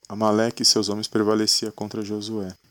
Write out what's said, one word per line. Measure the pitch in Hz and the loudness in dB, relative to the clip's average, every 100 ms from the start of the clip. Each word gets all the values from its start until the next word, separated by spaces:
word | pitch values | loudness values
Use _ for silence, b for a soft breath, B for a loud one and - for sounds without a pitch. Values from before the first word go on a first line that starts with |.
| - | -10
Amaleque | 104 107 107 117 - | -2 2 4 2 2
e | 113 | 2
seus | 113 101 | 2 0
homens | 107 107 | -2 -2
prevalecia | 110 107 107 107 - 107 | 0 2 2 2 0 -2
contra | - 104 110 | -6 -8 -6
Josué. | 104 107 104 110 95 - _ | -6 -6 -6 -6 -6 -10 _